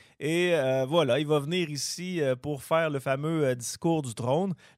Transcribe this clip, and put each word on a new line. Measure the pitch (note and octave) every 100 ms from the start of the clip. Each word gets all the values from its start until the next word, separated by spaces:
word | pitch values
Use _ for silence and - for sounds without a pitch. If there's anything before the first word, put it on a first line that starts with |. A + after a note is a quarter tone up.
| - _
Et, | D3 E3+ F3
euh, | E3+ C3 C3 C3
voilà, | E3 D3 B2
il | D3+
va | D3+
venir | C#3 F3+ E3
ici, | C#3+ - - F3+ F3+
euh, | C#3 B2+
pour | D3 C#3+
faire | - D#3+ E3
le | C#3+
fameux, | C3+ C3+ D3+ E3 C#3+
euh, | B2
discours | A#2 - E3+ D#3+
du | C3+
trône. | A2 A#2+ C#3+ G3 F3 -